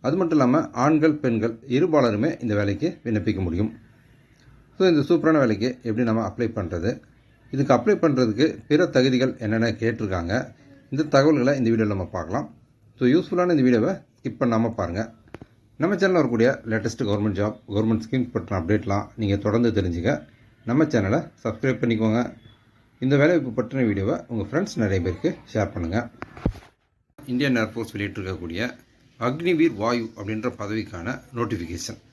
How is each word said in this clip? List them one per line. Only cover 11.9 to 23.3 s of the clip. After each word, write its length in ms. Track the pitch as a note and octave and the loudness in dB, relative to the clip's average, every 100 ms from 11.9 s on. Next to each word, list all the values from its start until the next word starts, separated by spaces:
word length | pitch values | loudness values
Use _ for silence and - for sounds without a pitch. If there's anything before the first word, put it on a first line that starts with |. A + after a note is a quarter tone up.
நம்ம 120 | G2 F2+ F#2 | -2 -4 -6
பார்க்கலாம். 280 | D#2+ A2 - - _ _ _ _ | -4 -6 -6 -16 _ _ _ _
So, 80 | B2 | 2
யூஸ்ஃபுல்லான 420 | D#3 E3+ F3+ F3+ | 2 0 0 2
இந்த 100 | D#3+ B2+ | 4 4
வீடியோவை 260 | A#2+ B2 G3 - _ | 4 2 -4 -10 _
ஸ்கிப் 200 | - - | -12 -2
பண்ணாம 280 | B2 A2+ A2+ G2 | 0 2 0 -2
பாருங்க. 240 | F2 F2+ A2+ - _ - - _ _ _ | -4 -4 -6 -10 _ -20 -20 _ _ _
நம்ம 140 | D#3+ G3+ | -2 2
சேனல்ல 200 | F#3+ F3+ | 2 4
வரக்கூடிய 300 | C3 A#2 A#2 C3+ A2+ | 2 4 2 2 -2
லேட்டஸ்ட் 300 | A2 G#2 - A2 | -4 -4 -4 -2
கவர்மெண்ட் 300 | G#2 G#2+ F#2+ | 0 0 0
ஜாப், 160 | G#2 G#2+ - | -2 -4 -6
கவர்மெண்ட் 320 | G2 A2 A2 - | -2 0 0 0
ஸ்கீம் 220 | C3 B2 | -4 -2
பற்றின 240 | A2+ - F#2+ | -4 -4 -4
அப்டேட்லாம் 500 | E2 G#2 G2 G2+ - - | 0 0 0 -4 -4 -4
நீங்க 160 | G#2 G2 G#2+ | 0 0 2
தொடர்ந்து 260 | A2 A#2+ G#2 | 2 2 2
தெரிஞ்சுக்க 360 | F2+ E2+ F2+ D3 - _ - _ - | 0 -2 -2 -2 -6 _ -20 _ -2
நம்ம 160 | B2+ D3+ | 0 2
சேனலை 260 | C3 G2 C3 D3 _ | 2 2 0 -4 _
சப்ஸ்கிரைப் 400 | A#2 - C3+ B2+ | -8 -4 -2 0
பண்ணிக்கோங்க. 400 | A#2+ A2+ A2 A2+ A#2+ - - _ _ _ _ _ B2+ | 0 2 2 0 -2 -8 -20 _ _ _ _ _ 0
இந்த 80 | C#3 | 4
வேலைவாய்ப்பு 340 | D3 | 4